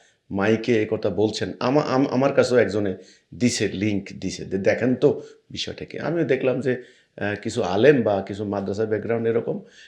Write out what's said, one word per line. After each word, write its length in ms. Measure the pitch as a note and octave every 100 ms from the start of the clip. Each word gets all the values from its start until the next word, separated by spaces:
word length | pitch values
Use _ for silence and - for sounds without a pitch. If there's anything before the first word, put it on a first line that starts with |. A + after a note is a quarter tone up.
| _ _ -
মাইকে 520 | F#2+ G2+ A2 A2 A2+
এ 20 | G#2+
কথা 200 | G#2+ G#2+
বলছেন? 440 | F2+ G#2+ G#2 F#2+ -
আমা-, 240 | A#2+ C#3+
আম-, 260 | - C3 C#3
আমার 240 | B2+ C#3
কাছেও 240 | C3+ A2+ B2
একজনে 380 | G#2 G2+ G2+ F#2 - - _ E2
দিছে, 320 | B2 - G#2
লিংক 420 | F#2 G#2 G2+ - -
দিছে, 240 | F#2+ - F#2
"দে-, 120 | F#2+
দেখেন 380 | G2+ G2 B2 B2+
তো 260 | C#3+ - - - _
বিষয়টা 360 | G#2 - - -
কি।" 140 | -
আমিও 240 | C#3 E3+
দেখলাম 380 | C#3 C3 C3 B2+
যে, 220 | C3 B2 - _ _ -
আহ, 180 | G2+ G#2
কিছু 220 | A2+ A2
আলেম 380 | F#2+ G2 B2+ C#3+
বা 200 | A2 G2
কিছু 240 | F#2+ G2+ G#2
মাদ্রাসা 400 | G2+ G2 G2 A2
ব্যাকগ্রাউন্ড 420 | G#2+ G2+ A#2 A2+
এরকম, 320 | A#2 - - - -